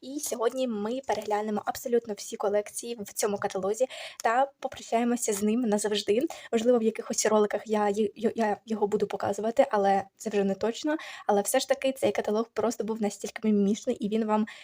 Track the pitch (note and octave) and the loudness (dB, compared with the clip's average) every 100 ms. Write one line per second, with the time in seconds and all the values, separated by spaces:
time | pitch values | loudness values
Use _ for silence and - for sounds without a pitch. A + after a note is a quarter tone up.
0 | B3+ D4 - B3 A3+ C4 C4 G#3 G#3+ B3+ | -12 -8 -6 -2 0 0 -2 -2 -2 -4
1 | - G#3+ G#3+ G#3 A3 G#3 - - B3+ A#3 | -2 -4 0 -2 0 -2 -2 -4 0 0
2 | A#3 G3+ - A3+ G#3 G#3 G#3 - A#3+ A#3 | 0 -6 -8 -4 0 0 0 -6 -8 -8
3 | G3+ - G#3+ G3+ G3 G3 F#3+ A3 B3+ - | -8 -2 -2 0 -2 -2 -2 0 -2 -4
4 | - - A#3 A#3+ C#4 - C4 - - A#3 | -14 -2 0 2 2 -2 -10 -10 -2 0
5 | A#3+ A#3+ - G3+ G#3+ A#3 A3+ G#3 G#3 G#3 | 2 0 -2 0 2 2 2 2 0 0
6 | - G#3+ D#4+ - - A#3 A3+ B3 A3 A3 | 2 2 0 -4 -2 2 4 4 4 0
7 | - A3+ G#3+ G#3+ G#3 G#3 G#3+ G#3+ G#3 G3+ | -4 0 4 4 4 0 -2 0 2 2
8 | G#3 - G#3+ - G#3+ G3 - G#3+ G3+ G#3 | 0 0 -2 0 0 0 -4 -2 0 2
9 | G3+ G3 G#3+ G3+ A3 A#3 - G#3 G3 G3 | 0 -2 -2 -2 0 2 4 4 4 4
10 | - - G#3+ G#3 G3 F#3+ G#3+ A#3+ D4+ D#4 | 0 -8 -4 0 2 0 -2 -2 -2 -2
11 | - - - G3+ G3+ C4 - C4 C4 C4+ | -6 -4 2 2 2 0 2 0 -2 0
12 | G#3+ G3+ - G#3+ A#3 - G#3+ - G#3 A3 | 0 0 0 0 -2 -2 -2 -2 -4 -2
13 | G#3 - G#3 - A3 G#3 G3 A3 - A#3+ | -2 -4 -10 -2 2 4 4 0 -2 -4
14 | G3 A3 A3 G#3+ A3 - | -2 0 2 0 0 -6